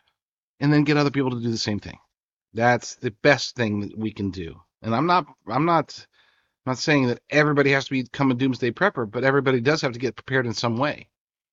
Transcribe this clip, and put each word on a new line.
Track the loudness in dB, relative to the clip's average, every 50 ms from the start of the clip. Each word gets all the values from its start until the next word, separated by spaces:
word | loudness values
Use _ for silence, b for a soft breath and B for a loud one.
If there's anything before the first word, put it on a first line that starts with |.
| _ _ _ _ _ _ _ _ _ _ _ _
and | 2 4 4
then | 4 4
get | 4 4 2
other | 2 2
people | 0 0 0 0
to | -2 -2
do | -2 -2
the | -2 -2
same | -2 -4 -4 -4
thing. | -6 -10 -14 -16 _ _ _ _ _ _ _ _ _ _ -4
That's | 0 2 2 2 2 0 -6 -14
the | -8 -8 -8
best | -8 0 2 4 4 4 0 -6 -6
thing | -4 -4 -2 -2 -4
that | -4 -6 -8 -8
we | -8 -8
can | -6 -4 -6 -6
do. | -6 -6 -10 -12 -14 -16 -20 _ _ _
And | -6 -4 -2
I'm | 0 0
not, | 2 2 0 0 -4 -10 _ _ -6
I'm | -2 0 0
not, | 2 2 2 0 -2 -8 -18 -20 _ _ _ _ _ _ _ _ _ _ _ _
I'm | -6
not | -6 -4
saying | 0 0 2 2 2 2
that | 0 -4 -6 _
everybody | 0 2 2 4 2 2 2 2
has | 2 0 0
to | -2
become | -4 -4 -4 -4 -4 0 0 2
a | 2
doomsday | 2 0 0 0 0 -2 -2
prepper, | 0 0 0 0 0 -2 -4 -4
but | -4 0 0
everybody | 2 2 2 2 2 2 2
does | 2 2 0 2
have | 0 -4 -4
to | -4
get | -4 -6 -6
prepared | -6 -8 -2 -2 -2 0 -2
in | -4
some | -2 -2 -2 0 0
way. | -2 -2 -4 -6 -12 -20 _ _ _ _ _ _ _ _